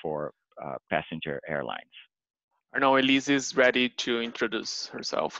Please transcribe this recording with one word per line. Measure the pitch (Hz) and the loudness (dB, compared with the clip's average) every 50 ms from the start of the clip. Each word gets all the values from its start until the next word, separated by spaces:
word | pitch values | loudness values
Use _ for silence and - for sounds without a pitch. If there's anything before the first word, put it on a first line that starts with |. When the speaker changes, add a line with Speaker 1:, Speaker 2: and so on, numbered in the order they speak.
Speaker 1:
for, | - 82 76 73 76 67 - _ _ _ _ - - | -8 -6 -6 -6 -6 -8 -10 _ _ _ _ -14 -10
uh, | 71 65 - - - | -10 -10 -10 -6 -2
passenger | 92 78 - - 82 80 - 78 71 69 - | -2 -2 -2 -4 -8 -8 -6 -6 -8 -6 -6
airlines. | 78 78 73 65 57 50 50 - _ - - - _ _ _ _ _ _ _ _ _ _ _ _ _ - | -4 -4 -4 -4 -4 -8 -10 -12 _ -20 -20 -20 _ _ _ _ _ _ _ _ _ _ _ _ _ -2
Speaker 2:
I | 127 | 2
know | 139 135 135 | 4 4 6
Elise | 135 131 131 135 135 131 139 139 139 | 6 6 6 4 4 4 4 2 2
is | 127 - - 131 127 | 0 0 4 6 6
ready | 127 120 127 123 120 - - - | 6 6 4 2 0 -2 -4 -2
to | 131 120 117 117 117 | 0 0 0 -2 -4
introduce | 120 - 123 110 107 107 - - - - - - - | -4 -2 -2 -2 -2 -4 -6 -6 -8 -8 -10 -10 -10
herself, | 226 208 - - - 80 78 - | -10 -8 -4 -2 -2 -2 -2 -2